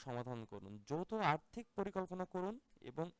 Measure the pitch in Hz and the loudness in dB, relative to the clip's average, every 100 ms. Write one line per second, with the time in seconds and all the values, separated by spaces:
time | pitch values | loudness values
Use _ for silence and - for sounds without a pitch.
0 | 135 120 123 120 110 101 98 104 101 151 | -2 -2 -2 -4 -4 -8 -8 -10 -2 0
1 | - 220 175 156 - 233 233 - 196 190 | 2 4 6 6 2 -10 -6 -2 0 0
2 | 185 185 185 185 185 233 - - - 127 | 0 -2 -2 0 -2 -2 -10 -14 -6 -4
3 | 175 - | -4 -6